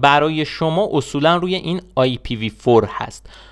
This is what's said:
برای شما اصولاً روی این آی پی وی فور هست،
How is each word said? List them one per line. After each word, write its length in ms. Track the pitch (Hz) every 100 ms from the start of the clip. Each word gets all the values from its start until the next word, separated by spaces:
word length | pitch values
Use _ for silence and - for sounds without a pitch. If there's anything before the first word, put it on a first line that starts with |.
برای 440 | 139 147 151 156
شما 440 | 147 - 160 165 214
اصولاً 440 | 151 - 147 151 175
روی 180 | 180
این 260 | 185 - 180 -
آی 240 | - 131 123
پی 140 | - 113
وی 140 | 110
فور 340 | - 123 117
هست، 460 | 101 - 117 - - - -